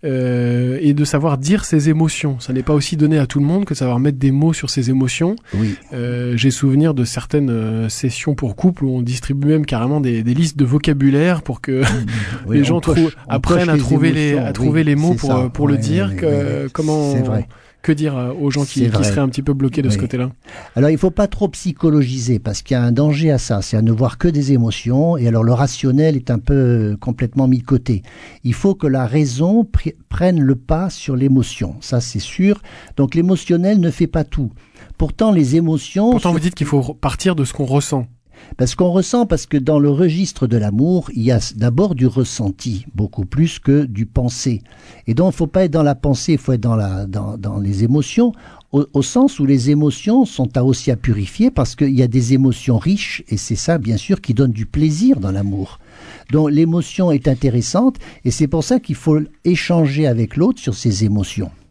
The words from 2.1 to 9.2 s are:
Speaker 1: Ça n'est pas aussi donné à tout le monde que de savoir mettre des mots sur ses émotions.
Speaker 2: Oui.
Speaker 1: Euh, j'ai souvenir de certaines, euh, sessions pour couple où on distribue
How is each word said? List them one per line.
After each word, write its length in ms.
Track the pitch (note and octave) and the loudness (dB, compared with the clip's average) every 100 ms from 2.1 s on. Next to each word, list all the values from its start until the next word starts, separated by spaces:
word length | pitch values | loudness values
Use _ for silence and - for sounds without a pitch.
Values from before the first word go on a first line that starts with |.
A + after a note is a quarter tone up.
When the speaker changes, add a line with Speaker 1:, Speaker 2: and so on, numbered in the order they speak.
| - D3+ C3 | 0 -4 -6
Speaker 1:
Ça 140 | - | -4
n'est 100 | C3 | -4
pas 100 | B2+ | 0
aussi 220 | D3+ C#3 D#3+ | 0 0 0
donné 220 | D3+ D#3 | 2 2
à 100 | C3 | 0
tout 120 | C#3+ | 0
le 60 | C#3+ | 2
monde 200 | F3+ G3+ | 0 -2
que 80 | |
de 40 | D3+ | -2
savoir 220 | B2+ B2 | -2 2
mettre 200 | C#3 C3+ | 0 2
des 120 | C3+ | 2
mots 220 | C3+ D#3+ | 2 2
sur 160 | D#3+ C#3 | 0 -4
ses 200 | - A#2+ | -2 0
émotions. 460 | C3 C3 - E3+ A3+ - | 2 0 0 -2 -2 -6
Speaker 2:
Oui. 220 | F#3+ A3 G3 - | -2 -2 -4 -10
Speaker 1:
Euh, 460 | C3 A#2+ B2 B2 A#2+ | -8 -6 -4 -2 2
j'ai 140 | C3+ | 2
souvenir 420 | B2 C#3 C3+ D#3+ | 2 2 4 2
de 100 | C#3 | 2
certaines, 460 | A#2+ - - D3+ C#3 | -2 -4 -2 0 0
euh, 400 | A#2 A2 A2+ A2+ | 0 -2 -2 -4
sessions 460 | - C3 A#2 - C#3+ | -4 -6 -4 -4 -2
pour 200 | C3 G2+ | -4 0
couple 300 | F#3 F3 C3+ | 0 2 -2
où 100 | B2+ | -2
on 60 | |
distribue 480 | A#2+ B2+ | -4 -6